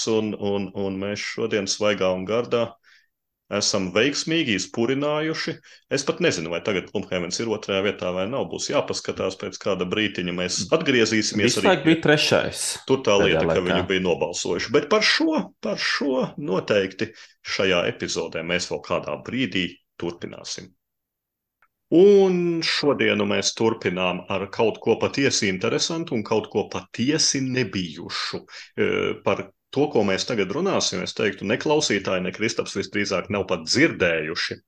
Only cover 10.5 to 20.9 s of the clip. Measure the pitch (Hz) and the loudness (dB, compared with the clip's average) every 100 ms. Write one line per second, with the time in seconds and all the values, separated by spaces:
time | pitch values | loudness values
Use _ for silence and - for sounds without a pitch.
10.5 | - 95 165 147 123 110 110 104 104 113 | -4 0 0 4 4 4 2 0 2 2
11.5 | 110 196 170 156 160 147 151 - 82 - | 4 4 4 4 4 4 4 4 4 2
12.5 | - - - - 131 117 101 98 80 82 | -4 -6 -6 0 2 4 4 6 4 4
13.5 | 82 90 85 92 92 90 78 80 - 95 | 2 2 0 2 0 2 0 0 -2 -2
14.5 | 90 - 147 147 214 208 - 320 311 185 | -2 2 0 4 2 2 2 2 0 -4
15.5 | - - - - - - 262 - - 147 | -8 -6 -4 -2 -2 0 0 -2 -4 -4
16.5 | 180 - 104 95 - 110 - - _ - | -2 2 2 2 -4 -8 -8 -20 _ -8
17.5 | - 95 87 98 - 90 87 82 82 82 | 0 2 4 2 -2 -4 -4 -4 -6 -2
18.5 | 87 - 82 - 82 - 73 - 120 117 | -2 -2 -6 -4 -4 -4 -8 -6 -4 -2
19.5 | 92 85 - _ - 85 - - - - | -2 -4 -8 _ -8 -8 -8 -14 -12 -12
20.5 | - - _ _ | -12 -14 _ _